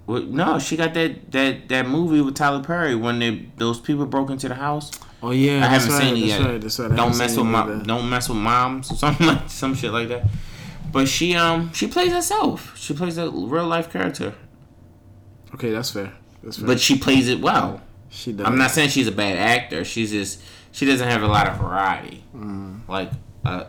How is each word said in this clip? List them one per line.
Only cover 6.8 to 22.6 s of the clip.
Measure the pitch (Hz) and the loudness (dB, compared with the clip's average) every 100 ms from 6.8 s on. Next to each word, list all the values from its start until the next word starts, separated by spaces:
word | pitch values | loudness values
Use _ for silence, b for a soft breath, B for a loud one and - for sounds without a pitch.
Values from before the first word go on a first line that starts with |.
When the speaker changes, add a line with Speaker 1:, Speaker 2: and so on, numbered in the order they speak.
| 113 | 0
Speaker 2:
I | 117 | 2
Speaker 1:
Don't | 120 | 2
Speaker 2:
haven't | 120 | 2
Speaker 1:
mess | 120 | 0
Speaker 2:
seen | 117 | 2
Speaker 1:
with | 113 | 2
Speaker 2:
it | 110 110 | 2 0
Speaker 1:
Mo-, | |
Speaker 2:
either. | 107 | -2
Speaker 1:
don't | 107 120 120 | -2 -2 0
mess | 123 117 | -2 -2
with | 110 | -2
moms | 110 123 127 131 131 | 2 4 2 -2 -6
or | |
<laughs> | - | 0
something | 143 147 160 | 2 4 4
like, | 139 - | 4 -2
some | - 135 | -4 -4
shit | 131 117 | -2 -2
like | 117 113 | -2 -2
that. | 123 - B B B B B B | 0 0 B B B B B B
But | 135 135 | 0 2
she, | - 170 | 2 2
um, | 175 170 165 165 | 4 4 2 -2
she | - 208 | -2 -2
plays | 349 359 | 2 2
herself. | 349 349 427 - - - - | 2 0 0 0 -2 -8 -12
She | - | -8
plays | 147 180 165 | -4 -4 -2
a | 165 | -4
real | - 101 160 170 | -4 -2 0 0
life | 170 165 | -2 -2
character. | 180 180 - 101 - - - - - - - - - - - - | -2 -4 -4 -8 -8 -18 -20 -20 -20 -20 -20 -20 -20 -20 -20 -20
Speaker 2:
Okay, | 131 120 | -6 -4
that's | 110 117 | -2 -4
fair. | 104 98 - - - | -6 -10 -12 -20 -20
That's | 113 107 | -14 -6
fair. | 107 | 0
Speaker 1:
But | 120 | 2
she | - 135 | 4 2
plays | 135 135 120 | 4 4 4
it | 110 | 2
well. | - 196 92 - - - - | 2 2 0 -6 -14 -20 -20
Speaker 2:
She | - 123 | -12 -8
does. | 101 101 | -2 0
Speaker 1:
I'm | 127 | 4
not | 127 | 4
saying | 160 143 | 4 2
she's | 139 113 | 2 0
a | |
bad | 98 101 90 | 0 -2 0
actor. | 110 123 - 78 | 2 2 0 -6
She's | 92 117 107 | -4 -4 -2
just, | 104 92 - B B B | -2 -4 -8 B B B
she | - 139 | -2 2
doesn't | 131 123 | 2 2
have | 113 | 2
a | 107 | 4
lot | 104 95 | 4 2
of | - | 0
variety, | 85 92 95 76 - - - - | -2 0 0 0 -6 -16 -18 -14
Speaker 2:
Mm. | 104 98 | -10 -10